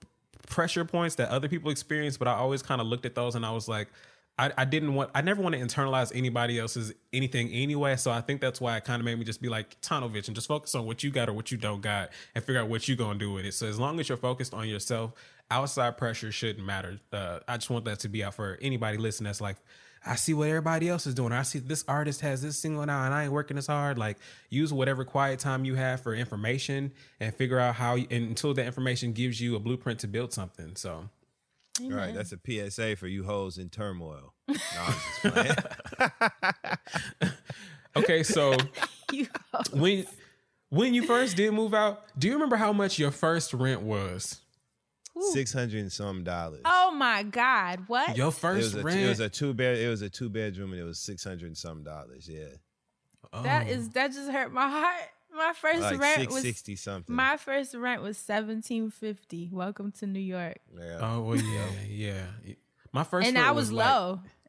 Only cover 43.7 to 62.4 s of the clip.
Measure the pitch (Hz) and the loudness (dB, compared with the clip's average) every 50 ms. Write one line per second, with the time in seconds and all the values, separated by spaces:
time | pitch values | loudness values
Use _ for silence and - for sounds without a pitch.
43.7 | 131 90 101 110 107 98 98 92 92 95 - - - - - _ _ _ _ _ | 2 2 0 0 0 0 0 -2 -4 -4 -6 -6 -8 -10 -14 _ _ _ _ _
44.7 | _ _ _ _ _ _ - - - 339 381 403 330 139 135 113 - 131 123 113 | _ _ _ _ _ _ -20 -14 -6 -2 0 2 2 2 0 0 0 -2 -2 0
45.7 | 104 107 101 92 - - 104 101 95 92 87 87 87 87 85 80 76 - - 330 | -2 -2 -4 -4 -4 -4 -4 -4 -4 -4 -4 -4 -2 -2 -4 -4 -6 -2 2 4
46.7 | 359 359 370 370 330 285 269 240 220 202 208 208 190 240 240 262 254 214 190 175 | 6 6 6 6 4 4 2 4 4 2 0 -2 0 2 4 4 4 4 2 0
47.7 | 180 185 185 208 233 247 285 339 - - 131 160 - - - 170 190 214 117 110 | -2 -6 -4 -2 0 2 2 2 2 2 2 2 0 0 0 2 2 2 2 0
48.7 | 101 104 - 165 180 196 190 - 120 107 110 104 - - 147 139 131 113 127 127 | 0 -2 0 0 2 4 4 4 4 2 0 -2 -2 -2 -2 -2 0 2 2 2
49.7 | 123 113 117 120 113 101 104 98 - - 127 113 101 110 107 104 92 92 98 95 | 4 2 2 0 0 -2 -4 -6 -6 -6 -6 -4 -4 -2 -4 -4 -4 -6 -8 -8
50.7 | 92 90 85 85 85 - - - 101 87 - 98 92 85 87 85 80 - - 85 | -6 -6 -8 -8 -8 -8 -10 -10 -10 -10 -8 -8 -8 -8 -10 -10 -10 -10 -10 -10
51.7 | 80 78 73 76 78 76 67 58 64 73 82 82 78 78 76 71 67 - _ _ | -10 -10 -12 -12 -12 -12 -14 -16 -18 -18 -16 -14 -14 -12 -12 -14 -16 -20 _ _
52.7 | _ _ _ _ _ _ _ _ _ _ - - - - 127 165 277 302 - - | _ _ _ _ _ _ _ _ _ _ -20 -12 -10 -6 -2 2 2 2 2 0
53.7 | 254 247 233 220 - 254 269 285 262 277 277 277 262 277 254 240 247 254 269 277 | -2 -4 -4 -2 -2 0 0 0 -2 -6 -6 -4 -2 -2 -2 -2 0 0 0 2
54.7 | 285 302 311 349 359 349 - - - _ _ _ 339 311 320 330 330 - - 311 | 2 2 2 0 0 0 -6 -10 -14 _ _ _ -4 0 0 0 0 2 2 2
55.7 | 330 330 - - 285 269 285 294 311 294 131 113 - 262 262 123 110 - - - | 4 4 4 2 2 4 4 4 4 4 2 2 0 0 0 -2 -2 -4 -6 -10
56.7 | 101 95 - 104 98 92 87 - 240 247 262 269 294 294 - 285 269 277 269 262 | -10 -8 -6 -6 -6 -6 -6 -4 0 2 4 4 2 2 -2 -2 -2 -2 -2 -2
57.7 | - 240 240 247 247 - 151 202 214 - - - 208 214 220 214 220 220 220 - | -6 -4 -2 -2 -2 -2 -4 -6 -8 -8 -4 -2 -2 0 0 -2 -4 -6 -4 -4
58.7 | 240 226 220 214 - - 220 214 208 196 _ - 175 170 170 175 190 185 180 202 | -2 -2 -2 -2 -4 -6 -6 -6 -6 -8 _ -12 -10 -8 -8 -6 -4 -4 -4 -4
59.7 | 202 - 202 202 - - 214 196 196 190 196 185 185 180 175 165 - - _ _ | -4 -6 -6 -8 -6 -6 -6 -4 -4 -2 -2 -4 -4 -4 -4 -6 -8 -10 _ _
60.7 | - 87 85 85 85 82 113 113 117 117 110 113 113 113 113 110 107 107 101 101 | -16 -12 -10 -8 -4 -2 -2 0 0 0 0 2 2 2 2 2 -2 -2 -2 -4
61.7 | 98 98 101 104 104 104 107 104 98 95 92 90 104 117 | -4 -6 -6 -6 -6 -4 -4 -4 -4 -6 -6 -8 -12 -14